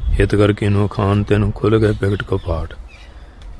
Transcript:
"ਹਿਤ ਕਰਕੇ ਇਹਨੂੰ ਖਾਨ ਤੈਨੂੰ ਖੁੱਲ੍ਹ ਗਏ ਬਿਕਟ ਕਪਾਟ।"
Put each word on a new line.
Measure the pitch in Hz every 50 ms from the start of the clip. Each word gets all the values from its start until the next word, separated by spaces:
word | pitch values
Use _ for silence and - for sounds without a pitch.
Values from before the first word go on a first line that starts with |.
| - - - -
"ਹਿਤ | 101 101 -
ਕਰਕੇ | 101 104 101 104 - 110
ਇਹਨੂੰ | 101 101 98 104 95
ਖਾਨ | - - 104 98 101 104 101
ਤੈਨੂੰ | - 104 104 104 104
ਖੁੱਲ੍ਹ | - - - 104 113 110
ਗਏ | 110 104
ਬਿਕਟ | 107 - 98 98 104 98
ਕਪਾਟ।" | - - 95 95 - 92 85 82 82 - - - - - - - - - - - - - - - - - -